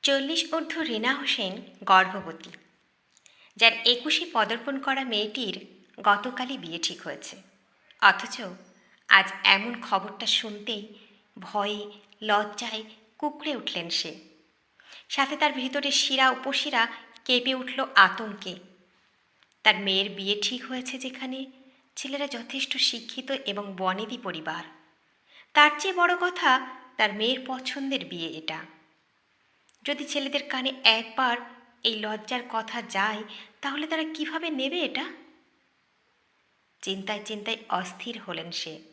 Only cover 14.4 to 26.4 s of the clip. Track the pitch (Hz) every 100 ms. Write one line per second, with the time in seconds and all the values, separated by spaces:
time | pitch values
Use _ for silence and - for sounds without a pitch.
14.4 | _ _ _ _ - - _ - 269 294
15.4 | 302 254 254 269 277 277 - 262 262 254
16.4 | 277 277 294 262 233 - - - - 247
17.4 | 247 262 254 - 262 - 190 185 220 208
18.4 | 185 170 - _ _ _ _ _ _ _
19.4 | _ - 214 190 196 190 196 196 196 208
20.4 | 208 247 247 254 254 262 262 262 262 262
21.4 | 269 - - _ _ - 269 277 285 240
22.4 | 233 269 - 262 - 240 226 - 254 269
23.4 | 233 202 202 185 190 190 220 254 190 165
24.4 | 156 165 160 - _ _ _ _ _ -
25.4 | - - 294 294 381 359 349 349 359 359